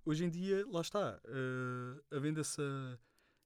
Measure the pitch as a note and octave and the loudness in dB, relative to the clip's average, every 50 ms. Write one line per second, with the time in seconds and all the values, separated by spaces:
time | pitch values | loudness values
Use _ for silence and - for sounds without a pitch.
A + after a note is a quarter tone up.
0 | - D#3+ D3+ D#3 F3+ F3 D#3+ F3 F#3 G3 G3 F#3+ G3+ C4 F#3+ E3 E3 - - G#3 | 0 0 2 4 2 2 2 0 2 2 2 2 2 2 0 -2 0 0 2 2
1 | F#3+ B2+ G2 - - - C3+ C3+ C3 B2+ B2+ B2+ B2+ B2+ B2 B2 B2 B2 B2+ C#3+ | 2 2 0 -4 -8 -6 -2 0 0 0 0 0 0 -2 -2 -4 -4 -6 -8 -10
2 | - - D3+ C#3 C#3 D3+ D#3 D#3 C#3+ - - - C#3+ C#3 C#3 C3+ C3 B2+ B2 - | -8 -4 -2 0 2 2 2 2 0 0 0 -2 -2 -2 -2 -2 -4 -6 -8 -10
3 | - _ _ _ _ _ _ _ _ | -14 _ _ _ _ _ _ _ _